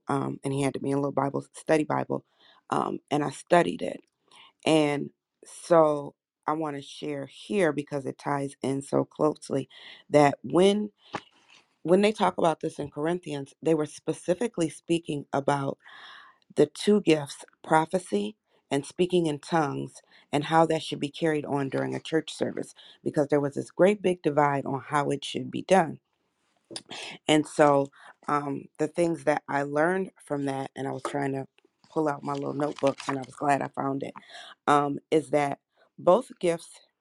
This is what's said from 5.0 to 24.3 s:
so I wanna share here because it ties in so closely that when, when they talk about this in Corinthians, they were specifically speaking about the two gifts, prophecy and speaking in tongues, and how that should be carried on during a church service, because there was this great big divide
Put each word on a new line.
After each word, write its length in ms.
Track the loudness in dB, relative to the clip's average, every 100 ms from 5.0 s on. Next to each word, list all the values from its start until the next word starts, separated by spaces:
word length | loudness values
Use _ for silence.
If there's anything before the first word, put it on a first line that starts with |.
| -6 -12 _ _
so 720 | -20 -14 4 6 6 2 -6 -16 _ _ -4
I 60 |
wanna 280 | -4 -4 -6
share 460 | -12 -12 -8 -8 -10
here 460 | -14 -4 0 2
because 340 | 0 -4 -6 -6
it 100 | -8
ties 380 | -4 -4 -4 -6
in 180 | -4 -4
so 240 | 0 0
closely 640 | 0 0 -2 -2 -6 -6 -6 -12 -20 -20 2
that 300 | 4 6 2
when, 480 | 0 4 4 4 -2 -10 _ -14 -14 _ _ _ _ _
when 180 | 2 4
they 120 | 4
talk 260 | 2 0 2
about 220 | 0 0
this 180 | -4 -8
in 120 | -10
Corinthians, 640 | -6 -4 -4 -6 -10 -10 _
they 140 | 0
were 120 | 0 -2
specifically 840 | -6 -8 -6 -4 -2 -4 -2 -4
speaking 560 | -4 -4 -4 -4 -8 -4
about 460 | -4 0 -2 -2 -8 -12 -20 -20 -20 -20 _ _
the 120 | 2 2
two 340 | 2 2 4
gifts, 440 | 4 2 0 -14 -20 _
prophecy 720 | 2 2 4 -2 -2 -4 -4 -10 _ _ -4
and 140 | -2
speaking 420 | -2 -2 2 2 2
in 120 | -2
tongues, 640 | -2 0 0 -2 -8 -12 _ _ _
and 140 | -4
how 220 | 2 4 4
that 160 | 2
should 180 | -4 -6
be 80 | -6
carried 380 | -2 -2 -2 -2
on 240 | -4 -2
during 240 | -4 -4
a 60 | -6
church 300 | -4 -4 -4
service, 400 | -4 -4 -4 -10 -14 -20 _
because 260 | -4 0 2
there 120 | 2
was 140 | 0
this 160 | -4 -6
great 320 | 4 4 4
big 180 | 0 -2
divide 460 | 0